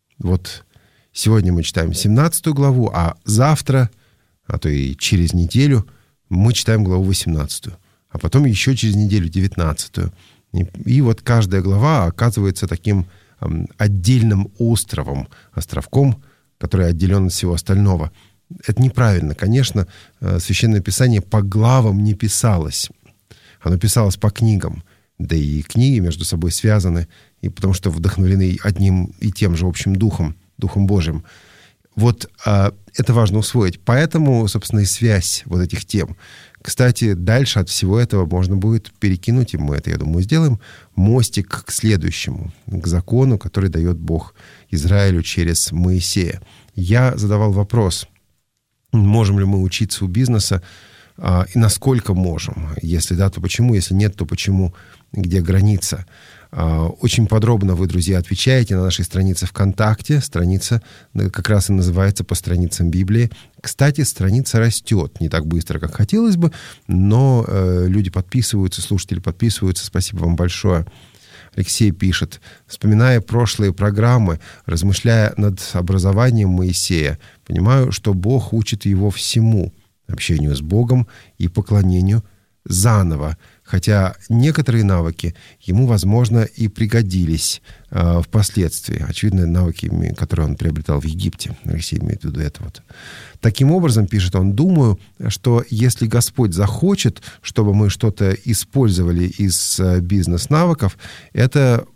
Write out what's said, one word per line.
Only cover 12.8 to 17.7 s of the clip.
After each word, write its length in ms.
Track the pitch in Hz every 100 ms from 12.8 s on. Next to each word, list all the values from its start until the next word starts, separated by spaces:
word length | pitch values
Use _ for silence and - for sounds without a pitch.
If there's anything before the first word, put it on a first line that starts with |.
| 107 98 87 - _ -
ам, 300 | 82 82 85 -
отдельным 760 | 104 98 92 131 113 98 101 -
островом, 720 | 117 113 - 82 71 69 - - _
островком, 680 | - - - - 135 139 110 - _ _ -
который 300 | - 92 85
отделен 380 | 82 92 98 92
от 60 |
всего 220 | - 90
остального. 560 | 85 -